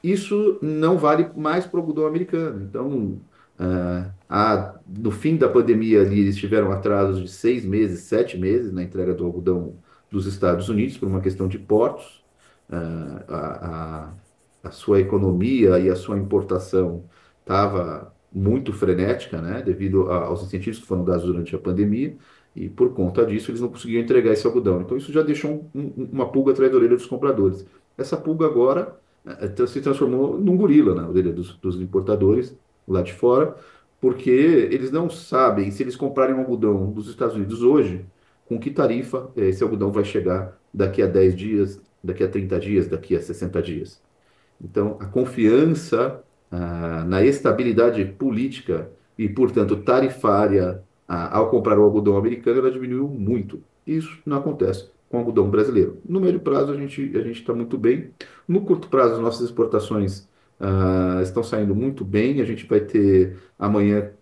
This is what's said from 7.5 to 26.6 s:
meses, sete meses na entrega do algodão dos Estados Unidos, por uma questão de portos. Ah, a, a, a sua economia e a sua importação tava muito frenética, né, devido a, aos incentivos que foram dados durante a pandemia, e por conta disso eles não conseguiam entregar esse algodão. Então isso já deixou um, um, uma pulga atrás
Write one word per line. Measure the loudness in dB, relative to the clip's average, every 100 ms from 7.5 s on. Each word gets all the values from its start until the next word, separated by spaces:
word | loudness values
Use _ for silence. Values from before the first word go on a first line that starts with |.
| 0 0
meses, | 0 0 -2
sete | -2 0 0 -2
meses | 0 0 -2
na | -6
entrega | -6 -4 -2
do | -2 -4
algodão | -2 0 0 -4 -12 _ _ _
dos | -6 -6
Estados | 0 0 0 0
Unidos, | -2 -2 -4
por | -4
uma | -2
questão | -2 -2 -4
de | -6
portos. | 0 2 2 -2 -18 _ _ _ _ _ _
Ah, | -8 -8 -8 -10 -14 -10
a, | -8 -8 -8 -10
a, | -10 -10 -12 -14 -18 _ _ _ _ -18
a |
sua | -10 2 2
economia | 4 0 2 0 0 4 4 6
e | 2
a | 0
sua | -4 -6
importação | 0 -2 0 -6 0 0 0 -4 -14 _ _ _
tava | -2 0 0 0 -4 -8 -14 _ _
muito | -2 0 0 -2
frenética, | -2 0 2 0 -2 -6 -8
né, | -6 -6 -4
devido | -2 0 0 2
a, | 0 -2
aos | -6
incentivos | -6 -6 -6 -8
que | -6
foram | -2
dados | 0 0 0
durante | -4 -4 -6
a |
pandemia, | -4 0 0 0 -4 -8 _ _ _ -12
e | -12
por | 0 0
conta | 2 -2 2 0
disso | 0 -4
eles | -6
não | -6
conseguiam | -8 -4 -4
entregar | 2 2 4
esse | 2 0
algodão. | 0 0 -2
Então | -2 -6
isso | -2
já | 0
deixou | 0 -2 -4 -6 -8
um, | -10
um, | -10 -10 -8
uma | -4 0
pulga | 2 2
atrás | 4